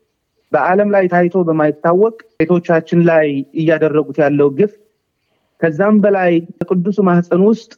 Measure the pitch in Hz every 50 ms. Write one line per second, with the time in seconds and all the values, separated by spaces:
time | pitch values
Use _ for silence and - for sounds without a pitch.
0 | _ _ _ _ _ _ _ _ _ - - 151 151 - 180 202 208 208 202 196
1 | 190 180 175 175 180 175 175 190 180 165 160 156 151 151 147 - - 165 170 185
2 | 214 226 226 - - _ _ - 160 160 180 170 175 - 170 160 165 - 180 175
3 | 170 170 165 160 156 147 143 139 135 _ - 165 160 160 160 156 156 151 143 151
4 | 143 139 135 160 147 143 147 143 143 143 135 139 202 208 - _ _ _ _ _
5 | _ _ _ _ _ _ _ _ _ _ _ - - 165 151 147 196 208 214 214
6 | 202 208 196 190 185 175 170 165 170 - - - - - 196 185 170 208 190 -
7 | 196 185 175 175 170 - 170 180 196 214 226 220 - _ -